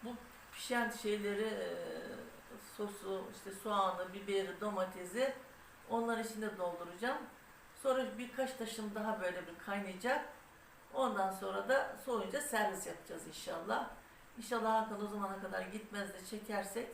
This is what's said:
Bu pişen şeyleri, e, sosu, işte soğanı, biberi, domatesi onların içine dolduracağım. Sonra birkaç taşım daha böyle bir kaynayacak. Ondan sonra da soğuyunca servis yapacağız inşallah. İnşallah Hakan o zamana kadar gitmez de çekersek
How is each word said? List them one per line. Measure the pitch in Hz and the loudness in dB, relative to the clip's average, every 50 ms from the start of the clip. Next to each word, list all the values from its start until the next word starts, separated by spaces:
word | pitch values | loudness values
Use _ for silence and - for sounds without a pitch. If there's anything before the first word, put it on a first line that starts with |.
| - | -8
Bu | 226 240 233 - - - - - - - | -8 -8 -8 -12 -14 -16 -18 -16 -14 -10
pişen | - - - 247 240 233 220 220 - | -8 0 4 4 6 6 4 2 0
şeyleri, | - 208 208 214 202 208 202 202 220 | 2 2 2 4 4 2 2 2 2
e, | 220 214 196 180 175 170 - - - - - - - - - - - - - - - - 208 - - - | 2 0 0 -2 -2 -2 -2 -4 -4 -4 -6 -6 -6 -8 -8 -10 -12 -14 -16 -16 -14 -14 -14 -14 -14 -6
sosu, | - 208 202 202 - - 190 196 190 - - 208 | -4 -4 -4 -4 -6 -4 -2 -2 -2 -2 -6 -10
işte | - - 202 196 - - | -10 -10 -10 -10 -6 0
soğanı, | 220 208 202 190 185 - 180 185 185 185 | 2 4 6 6 6 4 0 -2 -4 -4
biberi, | 202 196 196 196 196 190 185 180 - | -6 -2 2 2 2 2 2 -2 -2
domatesi | 214 214 202 185 185 185 - 190 180 180 185 233 262 269 262 - - - - - - - - - - - | -2 0 2 2 0 0 0 -6 -8 -4 2 2 2 2 2 -2 -10 -16 -18 -18 -20 -20 -20 -20 -6 0
onların | 226 233 233 233 233 226 226 | 2 2 4 4 2 2 0
içine | 220 - 214 214 208 - | -2 -2 -2 -2 -2 0
dolduracağım. | 190 180 175 170 - 175 175 175 180 220 247 277 311 254 - - - - - - - - - - - - | 0 0 0 0 -2 -6 -8 -6 -2 0 0 0 0 -4 -8 -12 -18 -20 -20 -20 -20 -20 -20 -18 -2 2
Sonra | 269 262 262 254 214 208 | 4 4 4 4 0 -2
birkaç | 220 247 240 - - 262 254 - | -4 -6 -6 0 0 0 0 0
taşım | - 226 214 - - 214 208 202 | -4 -4 -4 -2 -4 -4 -2 -2
daha | 220 214 220 214 - | 0 0 2 2 2
böyle | 185 180 175 180 180 | 2 0 0 0 -6
bir | - - - - | -6 -10 -8 -4
kaynayacak. | 202 202 202 202 190 185 - - 247 269 294 - - - - - - - - - - - - - - - | -2 -2 -2 -2 -2 -4 -2 2 4 4 4 2 -4 -10 -14 -18 -20 -20 -20 -20 -20 -20 -20 -18 -4 2
Ondan | 269 262 240 208 202 196 190 | 4 4 4 6 4 4 4
sonra | 190 190 202 190 190 196 196 202 | 2 0 -2 -2 0 0 4 6
da | 262 277 262 - - - - | 6 6 6 2 -4 -6 -2
soğuyunca | 269 240 214 196 196 - 294 | 0 2 2 2 2 0 0
servis | - - - 214 208 208 190 190 - | 0 2 4 4 4 4 2 0 -4
yapacağız | - - - - - - - - | -6 -6 -8 -8 -10 -10 -8 -8
inşallah. | - - - - - - - - - - - - - - - - - - - - - - | -8 -10 -6 -4 -4 -4 -4 0 2 2 2 2 -2 -6 -12 -16 -18 -20 -20 -20 -16 -12
İnşallah | - 226 - 240 226 220 220 220 220 | -12 -4 0 0 4 4 6 6 6
Hakan | 220 220 208 196 208 | 4 2 0 -2 -2
o | |
zamana | 208 208 208 196 190 196 196 | -2 0 0 0 0 -2 -4
kadar | 196 185 190 185 | -4 -2 -2 -2
gitmez | 185 185 196 214 - - 208 202 202 190 - | -2 -2 -6 -8 -8 -6 -4 -4 -4 -4 -4
de | - 185 - | -8 -8 -6
çekersek | 220 208 208 - 208 202 190 - - 226 240 - | -8 -6 -4 0 0 0 0 0 -2 -2 -2 -4